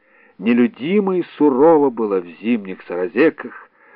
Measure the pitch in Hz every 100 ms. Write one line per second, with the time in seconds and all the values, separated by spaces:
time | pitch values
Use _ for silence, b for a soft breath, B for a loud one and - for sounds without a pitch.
0 | b b b b 98 120 120 - 135 208
1 | 190 185 160 - 147 127 156 156 139 113
2 | 110 95 87 80 101 120 98 90 - 90
3 | 90 95 156 - 123 - - b b